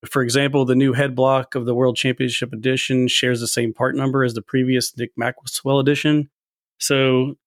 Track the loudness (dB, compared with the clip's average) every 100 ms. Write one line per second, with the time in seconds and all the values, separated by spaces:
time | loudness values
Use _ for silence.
0 | -4 -2 0 2 2 2 2 4 2 2
1 | -2 2 2 2 -2 -6 -2 0 0 2
2 | -2 0 -2 -4 -8 -4 -2 -2 0 0
3 | 0 0 0 -2 -2 -2 -2 0 -2 0
4 | -2 0 0 -2 -4 -2 0 0 -2 -8
5 | -10 -4 -6 -6 -12 -8 0 2 2 2
6 | 2 0 0 _ _ _ _ _ -2 2
7 | 4 2 0 -6